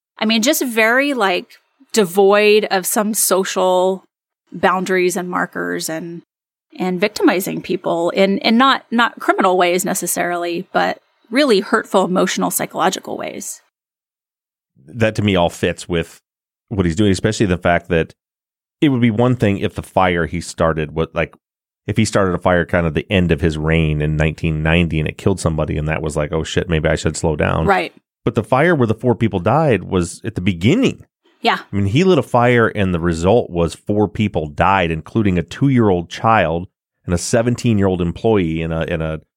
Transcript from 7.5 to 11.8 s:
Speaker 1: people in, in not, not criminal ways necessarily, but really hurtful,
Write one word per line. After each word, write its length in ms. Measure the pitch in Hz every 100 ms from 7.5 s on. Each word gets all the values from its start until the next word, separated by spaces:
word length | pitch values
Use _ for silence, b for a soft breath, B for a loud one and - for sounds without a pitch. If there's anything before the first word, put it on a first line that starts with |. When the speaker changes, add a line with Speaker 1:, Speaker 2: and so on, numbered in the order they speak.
| 160
Speaker 1:
people 480 | - 180 170 170 170
in, 280 | - 190 196
in 180 | - 226
not, 300 | 269 254 -
not 300 | 226 233 -
criminal 380 | - 403 196 180
ways 260 | 180 180
necessarily, 800 | 180 185 175 - 175 175 175 170 185
but 300 | 185 180 - _ _ -
really 300 | 226 294 196
hurtful, 460 | 196 226